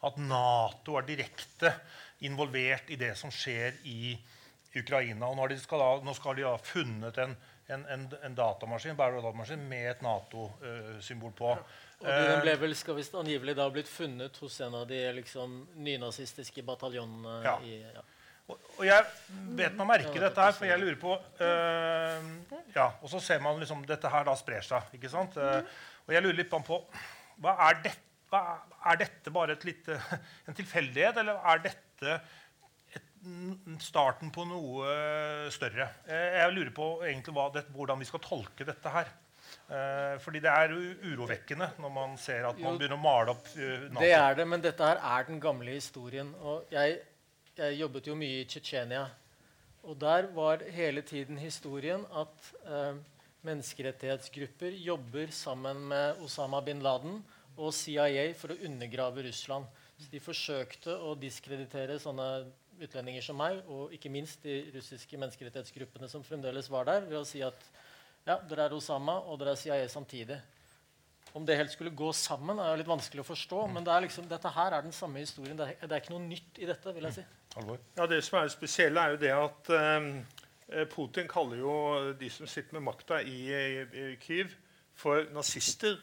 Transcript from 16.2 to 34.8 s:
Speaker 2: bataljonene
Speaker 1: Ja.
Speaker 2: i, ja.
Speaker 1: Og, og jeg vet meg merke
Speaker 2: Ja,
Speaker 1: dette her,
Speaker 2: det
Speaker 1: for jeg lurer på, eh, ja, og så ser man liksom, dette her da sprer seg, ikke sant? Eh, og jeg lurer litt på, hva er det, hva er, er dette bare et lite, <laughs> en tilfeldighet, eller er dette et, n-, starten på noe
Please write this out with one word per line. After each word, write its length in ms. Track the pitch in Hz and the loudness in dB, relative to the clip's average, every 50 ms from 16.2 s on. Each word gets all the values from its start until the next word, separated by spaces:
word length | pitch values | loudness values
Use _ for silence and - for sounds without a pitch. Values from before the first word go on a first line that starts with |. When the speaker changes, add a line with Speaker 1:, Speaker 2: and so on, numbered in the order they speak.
| 139 120 - - 131 - - - | -10 -12 -12 -12 -14 -12 -12 -10
Speaker 2:
bataljonene 800 | 123 123 127 120 - 135 123 123 117 113 113 113 113 113 113 117 | -8 -8 -8 -6 -6 -6 -6 -6 -8 -8 -10 -10 -10 -8 -8 -2
Speaker 1:
Ja. 140 | 113 127 120 123 127 | 0 0 0 0 -2
Speaker 2:
i, 140 | 117 113 110 | -8 -12 -12
ja. 220 | 110 110 113 - - - - - - - - - _ - - | -14 -16 -18 -18 -18 -20 -20 -20 -20 -20 -20 -20 _ -16 -16
Speaker 1:
Og, 80 | - - - - | -16 -16 -20 -6
og 60 | - 196 | 2 8
jeg 220 | 190 196 208 220 - - - - - 190 190 190 190 - | 10 12 10 10 8 2 -14 -16 -16 -14 -12 -10 -8 -2
vet 220 | 170 185 160 185 214 | 0 0 0 2 0
meg 100 | 196 202 | 4 6
merke 240 | 233 202 135 151 143 | 6 6 6 4 0
Speaker 2:
Ja, 140 | 156 185 | 2 2
Speaker 1:
dette 180 | 196 - 202 190 | 2 6 8 8
her, 80 | 202 202 | 8 8
Speaker 2:
det 60 | - | 6
Speaker 1:
for 100 | 208 190 | 2 4
jeg 140 | 180 180 196 | 4 4 4
lurer 180 | 185 151 131 | 0 -2 -2
på, 160 | 156 180 190 185 185 - - - | 0 0 0 0 -2 -10 -4 0
eh, 880 | 175 170 170 170 170 170 165 165 165 165 165 160 165 160 160 160 160 160 160 170 175 - 277 311 339 247 196 | 4 4 4 4 4 2 2 2 2 2 2 2 0 0 -2 -4 -6 -10 -12 -12 -14 -14 -14 -16 -16 -4 2
ja, 140 | 147 135 123 - - | 4 4 4 4 -2
og 80 | - 139 | -12 -6
så 140 | 175 185 180 | -6 -6 2
ser 160 | - 175 147 | 4 4 4
man 160 | 139 147 151 156 160 | 4 2 2 0 -2
liksom, 160 | 135 156 143 139 139 | -4 -6 -8 -4 -4
dette 240 | 156 151 - 147 - | -4 0 0 2 2
her 160 | 147 147 139 | 4 4 4
da 80 | 135 | 2
sprer 320 | 135 - - 120 104 98 - | 2 0 -4 -4 -4 -2 0
seg, 240 | 135 123 120 - - | 0 0 0 -2 -14
ikke 220 | 127 120 131 131 | -12 -12 -6 -2
sant? 240 | 170 190 185 185 156 | -2 -2 -2 -2 0
Eh, 320 | 139 139 135 135 - - - - - - - - _ | 2 4 4 2 2 -2 -10 -16 -16 -18 -18 -18 _
og 80 | - 156 170 | 4 4 6
jeg 80 | 180 | 6
lurer 140 | 196 165 160 175 | 6 4 2 0
litt 80 | 175 - 160 147 - | 0 0 -2 0 0
på, 140 | 165 180 - - - - - - - - - - - - | -2 -4 -4 -6 -14 -14 -14 -14 -14 -16 -20 -20 -16 0
hva 180 | 147 170 190 175 165 156 | 4 4 6 10 10 10
er 100 | 170 160 156 202 | 10 8 4 -2
det, 80 | - - - _ _ _ _ _ | -4 -4 -16 _ _ _ _ _
hva 160 | - 196 185 175 170 | 2 2 2 2 -4
er, 260 | 165 - - - - - 170 170 | -6 -8 -18 -18 -2 4 4 6
er 100 | 165 208 | 6 4
dette 300 | - - - - - 151 180 | -2 -2 -12 -12 -2 0 2
bare 160 | 170 151 151 | 2 2 0
et 120 | 151 - 175 160 | -2 -4 -8 -8
lite, 240 | - - - 156 139 98 - 175 160 - | -8 -6 -6 -6 -4 -4 -6 -6 -8 -8
<laughs> 240 | - - - - - 147 | -12 -20 -20 -16 -14 -10
en 80 | - | -10
tilfeldighet, 640 | 196 185 - 170 151 135 127 135 165 214 240 233 220 | -10 0 0 0 0 2 2 4 4 4 6 4 2
eller 160 | 208 208 196 - 175 165 | 0 0 2 6 6 6
er 120 | 160 165 196 - | 6 6 -2 -4
dette 480 | - - _ _ - - 139 156 160 - - - - - - _ _ _ - _ _ _ _ - | -4 -16 _ _ -6 -2 -2 -2 -2 -4 -10 -20 -20 -20 -20 _ _ _ -20 _ _ _ _ -16
et, 200 | - - _ _ 208 202 | -16 -16 _ _ -20 -16
n-, 560 | 180 180 175 180 180 190 185 - 165 160 156 | -14 -12 -8 -8 -8 -8 -10 -12 -14 -12 -10
starten 480 | - - - 165 143 131 120 - 165 156 - | -10 0 4 4 6 6 4 2 -4 -8 -6
på 80 | 170 175 175 175 | -6 -6 -4 -4
noe 960 | 180 160 131 127 135 | -6 -6 -4 -4 -4